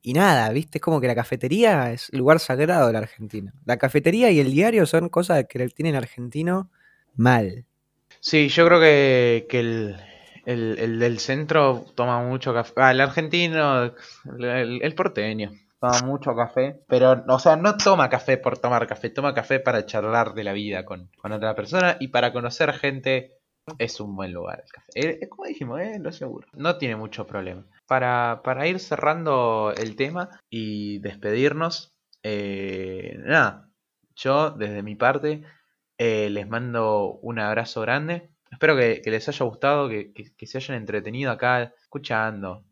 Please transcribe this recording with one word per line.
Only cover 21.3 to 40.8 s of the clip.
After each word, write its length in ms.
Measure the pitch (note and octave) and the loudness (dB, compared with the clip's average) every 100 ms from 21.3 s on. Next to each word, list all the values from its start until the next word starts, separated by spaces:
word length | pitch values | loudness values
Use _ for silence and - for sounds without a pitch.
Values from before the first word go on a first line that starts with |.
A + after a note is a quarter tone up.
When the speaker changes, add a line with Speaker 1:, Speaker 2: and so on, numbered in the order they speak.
Speaker 2:
otra 220 | G#2+ A2 | -4 -4
persona 420 | G#2+ G2+ F3+ F3+ E3 | -4 -2 0 0 -2
y 80 | C3 | -2
para 240 | B2 A#2+ | 0 0
conocer 380 | A#2+ A#2+ - D3+ | -2 -8 -2 -2
gente. 580 | C#3 C#3 C3+ C3+ C3 - _ _ _ - D#3 | 0 -4 -4 -2 -2 -4 _ _ _ -20 -8
Es 200 | A2+ - | -8 -6
un 160 | G#2 | -12
buen 180 | G2 F#2 | -10 -10
lugar 300 | F2 F2+ - | -10 -12 -12
el 60 | - | -18
café. 200 | - _ - D#3 - | -20 _ -6 -6 -6
Eh, 40 | - | -14
como 160 | - F#4 | -14 -14
dijimos, 320 | D#4 B2+ C3+ | -12 -10 -8
eh, 180 | G3+ G#3+ | -10 -10
lo 120 | D#3 | -12
seguro. 340 | E3+ C3 - _ | -12 -14 -14 _
No 260 | - D#3 E3+ | -8 -6 -4
tiene 160 | C3 | -6
mucho 320 | A2 A2 - G#2 | -6 -10 -12 -10
problema. 400 | G2+ F#2 F2+ G2 _ _ | -10 -10 -12 -18 _ _
Para, 520 | C3 B2 A#2+ A#2+ A2+ | 0 0 0 -2 -4
para 240 | B2+ C3 D#3 | -6 -4 -4
ir 100 | F#3 | -4
cerrando 960 | - D3 D3 E3 D#3+ C3+ A#2 A2 G#2+ - | -6 -2 0 0 0 0 0 0 -2 -4
el 200 | A2+ G#2+ | -8 -4
tema 320 | C3+ F3 F3+ - _ | -6 -4 -10 -14 _
y 520 | A2+ A2 G#2 G#2 G2+ | -10 -8 -8 -8 -8
despedirnos, 920 | G2+ G2+ G#2 A2+ C#3+ D3 E3 - - _ _ _ | -10 -8 -4 2 0 0 -6 -6 -14 _ _ _
eh, 960 | G#2+ G#2 G2+ G2 G2 F#2+ F#2 F#2 - A2+ | -6 -6 -6 -6 -6 -8 -8 -10 -12 -12
nada, 440 | - D#3 A2+ - _ _ _ _ _ | 0 2 2 -2 _ _ _ _ _
yo 380 | - C3 C#3 D3+ | -8 -2 0 -2
desde 320 | D3+ G#2 G2+ | -4 -8 -8
mi 100 | G#2 | -10
parte, 480 | G#2 B2 C#3+ D3+ D3+ D3+ _ _ _ _ - | 0 0 0 -4 -6 -12 _ _ _ _ -4
eh, 300 | A#2 A2 G#2 | -2 0 -2
les 180 | G#2 G2+ | -4 -6
mando 640 | A2+ B2 A#2 A2 G#2 G2 - | -6 -4 -2 0 0 -2 -8
un 180 | A#2 A#2 | -10 -4
abrazo 400 | G#2 A2 A2+ A2+ | -2 -2 -4 -6
grande. 500 | A2 C3+ D#3 F3 - _ _ | -2 -2 -2 -8 -10 _ _
Espero 240 | B2+ D#3 C#3+ | 0 2 4
que, 240 | A#2 A2 | 2 0
que 80 | - | -4
les 180 | A2 - | -4 -4
haya 160 | C#3 | -4
gustado, 440 | B2 - C#3 D3 C#3 | -6 -2 0 0 -2
que, 240 | G#2+ G2+ | -6 -10
que, 200 | - G#2+ _ | -18 -20 _
que 100 | A2+ | -12
se 120 | C3 | -12
hayan 180 | B2+ | -8
entretenido 560 | B2 | -10